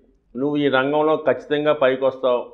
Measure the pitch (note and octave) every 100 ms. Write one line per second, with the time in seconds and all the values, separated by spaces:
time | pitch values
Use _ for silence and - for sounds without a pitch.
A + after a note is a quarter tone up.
0 | _ _ _ A#2 C#3+ D3 C#3+ C3 C3+ D3+
1 | D#3 D3+ D3+ B2+ - D3 D3+ D3+ C3 C3
2 | C3+ C3 C3 B2 A#2